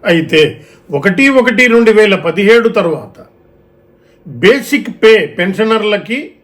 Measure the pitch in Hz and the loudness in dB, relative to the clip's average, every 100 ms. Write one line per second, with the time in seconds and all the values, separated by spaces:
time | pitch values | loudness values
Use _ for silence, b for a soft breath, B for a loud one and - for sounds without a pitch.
0 | 202 170 160 156 147 - b b _ 143 | 0 -2 0 0 0 -2 b b _ -4
1 | 160 185 269 269 247 220 247 233 226 214 | -4 0 2 2 0 0 2 4 4 4
2 | 214 185 165 160 202 233 226 226 175 151 | 2 0 -2 -2 2 2 2 -2 -4 -6
3 | - - - _ _ _ _ _ _ _ | -10 -20 -20 _ _ _ _ _ _ _
4 | b b - 120 170 269 - 294 - 185 | b b -18 -2 2 2 0 -6 -6 0
5 | 220 220 147 - 180 185 220 220 208 208 | 4 4 0 -6 -6 -4 -2 -2 -2 -4
6 | 147 247 320 _ | -6 -10 -10 _